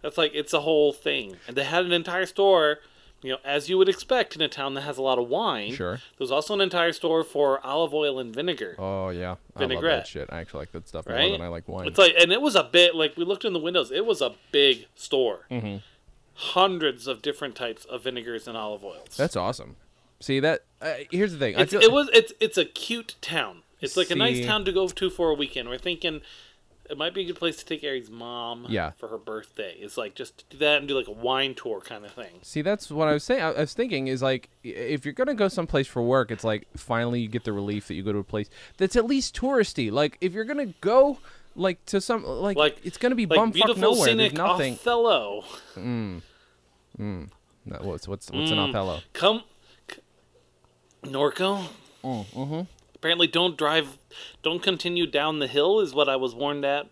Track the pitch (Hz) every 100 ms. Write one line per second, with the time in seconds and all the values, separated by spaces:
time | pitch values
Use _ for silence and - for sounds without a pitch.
0 | 151 156 156 147 147 160 147 156 147 147
1 | 156 139 104 92 - 123 135 165 180 175
2 | 165 180 180 - 196 185 151 151 - _
3 | - _ 131 131 139 147 143 190 190 185
4 | - 254 214 156 151 - 139 135 143 135
5 | 135 123 120 151 220 127 101 135 90 113
6 | - _ 131 139 151 208 190 180 170 160
7 | 170 160 160 147 143 135 131 143 160 147
8 | 147 131 123 117 170 160 101 85 95 98
9 | 95 87 90 90 _ - 135 127 160 143
10 | - - 71 85 82 76 73 - - 80
11 | - 117 165 196 87 85 - 90 92 -
12 | 185 170 170 208 294 196 131 175 175 165
13 | 156 - 170 196 226 175 160 180 123 135
14 | 220 202 127 - _ 147 143 120 - _
15 | - 139 123 95 - 123 107 98 - _
16 | _ - _ - - 180 190 180 156 123
17 | 120 117 147 139 143 107 120 110 - 123
18 | 131 123 117 113 117 113 107 104 101 87
19 | - - 139 - 90 127 - - _ _
20 | _ _ - 135 147 160 _ _ 151 135
21 | 143 175 202 160 131 - 185 202 220 269
22 | 277 226 226 - 220 196 160 - - 233
23 | 226 - - 160 113 87 _ _ - -
24 | 175 175 226 127 120 214 196 185 185 -
25 | 185 175 165 147 143 135 120 127 180 170
26 | 175 156 - - - _ _ _ - 143
27 | 160 180 175 170 170 151 - 156 147 131
28 | 110 117 117 120 117 117 120 110 80 -
29 | 113 110 - 110 104 - 101 85 98 -
30 | 107 - 123 - - 135 147 147 143 135
31 | 110 107 120 131 135 127 123 104 - 110
32 | 104 110 104 87 - 151 151 202 - 151
33 | 156 147 - 262 160 - 151 - 247 151
34 | 135 131 131 131 - _ 120 92 120 147
35 | 143 147 262 254 196 - 165 151 139 -
36 | 120 131 117 110 113 107 - - - 117
37 | 120 120 110 117 113 101 101 104 - 82
38 | 98 104 98 107 104 - - - 185 240
39 | 226 277 - - 254 277 202 - 113 113
40 | 147 - 180 185 220 294 254 165 190 247
41 | 285 269 - - - - 190 180 - 196
42 | - 226 - 123 196 190 151 147 180 -
43 | 247 247 202 160 226 208 226 214 220 240
44 | 139 226 214 151 175 180 135 120 - 240
45 | 233 165 107 101 - - - - 107 120
46 | 104 87 - _ _ _ _ _ _ -
47 | 104 92 76 _ _ _ - - 98 85
48 | - 98 - 139 156 156 147 117 95 78
49 | - - 190 220 - _ _ _ - -
50 | _ _ _ _ _ _ _ _ _ _
51 | - 135 147 - 190 196 180 - - _
52 | 131 120 101 117 135 156 180 - _ -
53 | 160 170 170 170 180 151 151 160 143 -
54 | _ - - - 160 170 196 175 175 175
55 | 165 143 156 156 135 135 156 214 185 139
56 | 143 135 131 117 143 143 139 143 143